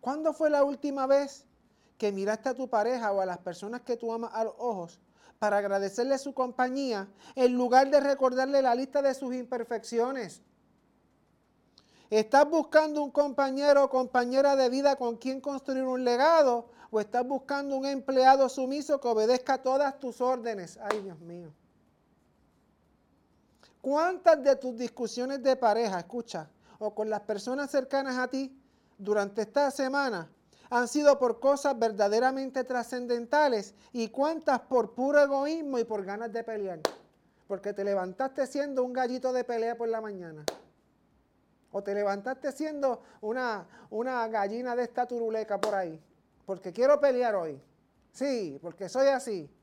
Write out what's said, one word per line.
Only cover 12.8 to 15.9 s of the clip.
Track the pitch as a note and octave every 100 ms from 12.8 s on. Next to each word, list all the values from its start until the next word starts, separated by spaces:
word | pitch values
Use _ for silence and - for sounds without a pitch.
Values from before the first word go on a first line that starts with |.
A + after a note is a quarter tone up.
| D#4 D4
un | D4
compañero | C#4+ C#4+ B3 C4+ C4 C#4+ C#4
o | C#4
compañera | C4 B3+ B3 B3 C4 C#4 C#4
de | B3+
vida | C4 C#4 C4+
con | B3 A#3
quien | C4 C4+
construir | C4+ C#4 C4+ C4
un | C4